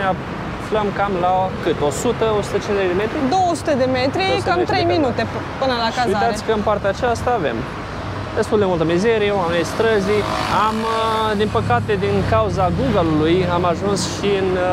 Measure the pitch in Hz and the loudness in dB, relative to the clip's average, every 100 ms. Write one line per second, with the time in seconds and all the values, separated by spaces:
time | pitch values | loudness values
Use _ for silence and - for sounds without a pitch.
0 | 196 180 - - - - - 214 208 196 | -2 -2 -4 -8 -8 -8 -4 -2 0 0
1 | 202 180 180 185 190 - 180 143 147 - | -2 0 2 2 0 -2 -2 0 0 0
2 | 247 - 226 214 196 208 208 202 190 180 | -2 0 0 0 0 -2 -2 0 0 0
3 | 220 311 262 381 359 320 339 262 254 254 | 0 -2 0 2 2 0 0 2 2 2
4 | 262 339 381 392 381 349 349 370 339 349 | 0 0 0 0 0 0 0 0 2 2
5 | 269 214 220 - - - 269 240 226 240 | 0 0 -4 -4 -6 -2 0 0 0 0
6 | 233 208 196 214 220 214 214 202 196 190 | 0 2 0 0 -2 0 2 0 0 0
7 | 247 226 247 233 139 113 135 - - - | 0 0 0 0 0 -2 -6 -8 -10 -8
8 | - - - - 214 214 190 170 160 175 | -8 -8 -6 -4 0 2 2 2 2 2
9 | 233 220 202 202 170 170 160 - 226 214 | 2 2 2 0 0 0 -2 0 2 2
10 | 190 208 190 - - 185 214 220 226 226 | 2 0 0 -2 -2 0 0 0 -2 -2
11 | 226 220 220 208 214 226 - 240 226 202 | 0 0 0 0 0 0 0 0 0 0
12 | 202 202 - 220 214 185 180 175 262 202 | 0 0 2 2 2 0 0 0 2 2
13 | 160 151 156 180 180 175 180 165 196 196 | 2 2 4 2 2 0 0 0 0 -2
14 | - - 202 196 190 180 185 | -2 -2 0 0 0 0 0